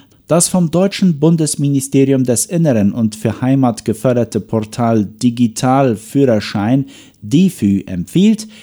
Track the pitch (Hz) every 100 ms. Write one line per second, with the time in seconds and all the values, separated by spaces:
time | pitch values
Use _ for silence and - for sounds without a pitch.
0 | _ _ - 160 - 185 165 170 196 -
1 | 185 143 156 165 151 - 143 139 131 139
2 | 135 135 131 113 - 170 165 113 101 117
3 | 110 - 113 101 127 135 127 110 - 104
4 | 131 120 117 110 - 113 107 - 117 113
5 | 92 - 123 117 120 107 131 135 135 101
6 | - 139 135 107 - 107 104 139 135 -
7 | - _ 104 143 185 - 101 98 - 90
8 | 85 160 208 214 - -